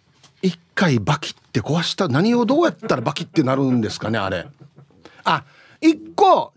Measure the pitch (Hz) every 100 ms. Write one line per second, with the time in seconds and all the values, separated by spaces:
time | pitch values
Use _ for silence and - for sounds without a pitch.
0 | _ _ _ _ 190 - _ - 180 123
1 | 101 147 - - _ 127 117 165 165 -
2 | 185 127 214 240 220 285 339 - 214 143
3 | 120 143 170 165 131 135 135 123 107 -
4 | 104 113 95 92 80 - - - - _
5 | - - - 160 - _ - _ 320 311
6 | - - 392 262 -